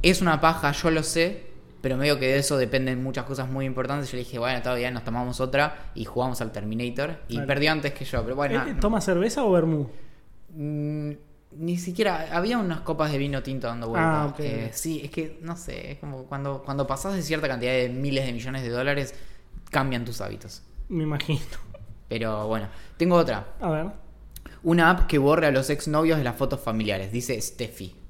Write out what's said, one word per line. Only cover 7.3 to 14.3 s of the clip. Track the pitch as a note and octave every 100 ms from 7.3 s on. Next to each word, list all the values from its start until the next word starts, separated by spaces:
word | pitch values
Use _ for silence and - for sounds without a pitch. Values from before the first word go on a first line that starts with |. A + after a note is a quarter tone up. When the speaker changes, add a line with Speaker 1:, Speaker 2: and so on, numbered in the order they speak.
| C#3+
Speaker 2:
Dale. | C#3
Speaker 1:
perdió | C#3 D3+
antes | D#3 C#3+
que | -
yo, | C#3+ B2+
pero | A2
bueno, | C3 C#3+ A3 C3
Speaker 2:
Eh, |
Speaker 1:
no. | A3
Speaker 2:
¿toma | G#3 A3
cerveza | F#3+ F3 A3 C4
o | A#3
vermú? | F3 D#3+ D#3 C3+ - - - - - -
Speaker 1:
Mm, | D#3+ D3 D3+ D3 D3+ D3 D3 - - _ D3
ni | E3 F3
siquiera, | F3 F3 G#3 E3 D#3+
había | E3 G3+ A#3+
unas | F#3+ D#3
copas | - D#3 D3+
de | C#3
vino | C#3+ C3+
tinto | C3+ C3+ A#2
dando | A#2 A#2
vuelta. | A#2 E3 D#3
Speaker 2:
Ah, |
ok. | D3